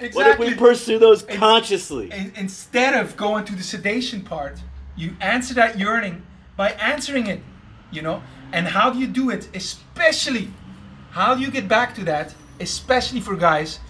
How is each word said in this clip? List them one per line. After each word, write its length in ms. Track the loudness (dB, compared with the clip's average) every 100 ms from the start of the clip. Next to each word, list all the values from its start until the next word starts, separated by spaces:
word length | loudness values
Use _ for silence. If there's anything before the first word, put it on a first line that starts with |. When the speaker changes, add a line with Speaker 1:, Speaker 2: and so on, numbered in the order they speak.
| -8
Speaker 1:
it. 100 | 2
Speaker 2:
What 120 | 4
if 100 | 4
we 80 | 2
Speaker 1:
Exactly. 200 | 4 6
Speaker 2:
pursue 320 | 6 2 6
those 240 | 8 8
Speaker 1:
In-, 140 | 4 2
Speaker 2:
consciously? 760 | 6 6 4 -4 -4 -8 -8
Speaker 1:
in-, 200 | -8 -10 -8
instead 580 | -8 -8 -4 0 2
of 220 | 2 -2 -4
going 280 | -2 -2 -4
to 100 | -8
the 80 |
sedation 580 | -10 -6 -4 -4 -4 -8
part, 380 | -10 -10 -8 -10 -16 -16 -16 -10
you 180 | -10 -6
answer 320 | -2 -2 -2 2
that 240 | 2 2
yearning 420 | -2 0 -2 -8 -16 -20 -16 -2
by 120 | -2
answering 560 | 0 -2 -2 -2 -2 -2
it, 140 | -6 -10 -20 -20 -20 -14
you 120 | -10
know? 200 | -6 -8 -10 -18 -6
And 160 | -4 0
how 220 | 2 2
do 80 | 2
you 80 | -2
do 220 | 0 -2
it? 160 | -2 -6 -10
Especially, 920 | -10 -12 -16 0 2 2 -2 -4 -6 -10 -18 -20 -20 -20 -14
how 240 | -2 2 2
do 60 |
you 80 | 0
get 160 | -4 0
back 280 | 2 2 -2
to 80 | -4
that? 300 | -2 -4 -12 -20 -12
Especially 600 | -10 -8 2 2 2 -6
for 140 | -4 2
guys, 440 | 4 4 0 -8 -16